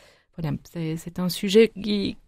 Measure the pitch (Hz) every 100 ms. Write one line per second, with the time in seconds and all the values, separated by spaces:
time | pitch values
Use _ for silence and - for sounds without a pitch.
0 | - _ _ - 156 139 - 175 160 160
1 | 170 170 180 - 202 208 226 - 208 208
2 | 196 -